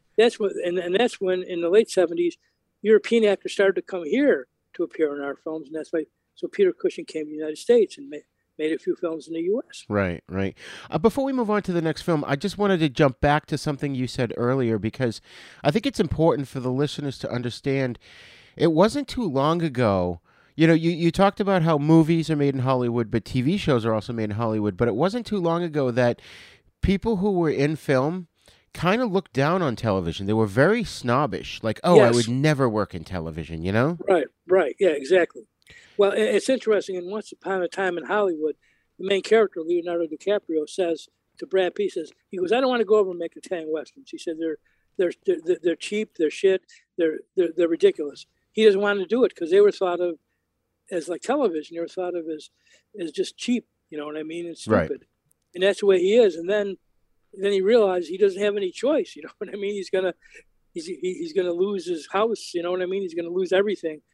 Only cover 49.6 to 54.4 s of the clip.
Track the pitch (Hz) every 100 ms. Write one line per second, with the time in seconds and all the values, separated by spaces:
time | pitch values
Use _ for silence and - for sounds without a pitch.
49.6 | 208 - 180 175 175 156 _ _ _ _
50.6 | _ _ - 180 175 165 - 285 233 160
51.6 | 151 165 165 - 180 175 160 151 - _
52.6 | _ _ _ 208 165 170 180 - - 240
53.6 | - _ _ 151 147 151 156 170